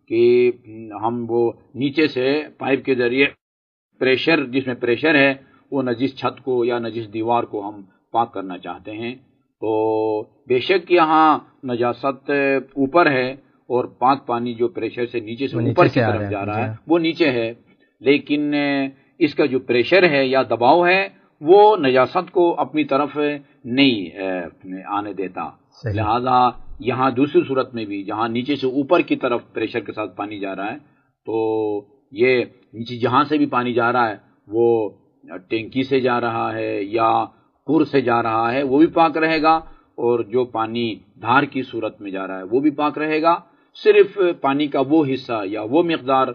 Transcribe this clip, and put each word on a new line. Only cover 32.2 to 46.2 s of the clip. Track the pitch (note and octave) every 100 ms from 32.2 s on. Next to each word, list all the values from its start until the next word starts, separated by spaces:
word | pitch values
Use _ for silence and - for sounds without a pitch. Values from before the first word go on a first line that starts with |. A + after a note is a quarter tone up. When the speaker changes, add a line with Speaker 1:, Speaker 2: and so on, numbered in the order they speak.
| B2+ B2+ G#2 - _
Speaker 1:
نیچے | G#2+ A#2 A#2+
جہاں | A#2 B2+ D3
سے | D3+
بھی | C#3+
پانی | B2 B2 A#2+
جا | A#2
رہا | B2 A#2
ہے | G2 _ _ -
وہ | A2 A#2 A#2 G#2 - _ _ - F2+ -
ٹینکی | A2+ G#2+ C3
سے | C3+ C#3
جا | B2 A#2+
رہا | A#2+ A2+ A2+ A2
ہے | A2 G#2+
یا | G2 A2+ A2+ A2+ A2 _ _ _ -
کور | D#3 D3+
سے | C#3
جا | A#2+ A#2+
رہا | A2+ A2 A#2
ہے | C3
وہ | C#3+ C#3
بھی | E3+
پاک | E3+ E3 D3+
رہے | D#3+ D#3+
گا، | D#3 D#3+ - - _ -
اور | A#2+ A#2+
جو | G#2+ B2 A#2+
پانی | A2+ A2 A#2 A#2 G2+ - _
دھار | A2+ B2+
کی | C#3 C3+
صورت | B2+ A#2 G#2+ -
میں | G2+
جا | F#2+ F#2+
رہا | F#2+
ہے |
وہ | F#2 A#2+
بھی | D3+
پاک | C#3+ D3 C#3+
رہے | D#3 D#3
گا۔ | E3 F3 - _ _ - G#3+
صرف | G#3 F#3+ G3+ F3+ D#3
پانی | C#3 C#3 D3+
کا | C#3+ C3+
وہ | D#3+ C#3+ C3
حصہ | - A2+ G2
یا | G#2
وہ | A2 D3
مقدار | E3+ D#3 B2+ C3+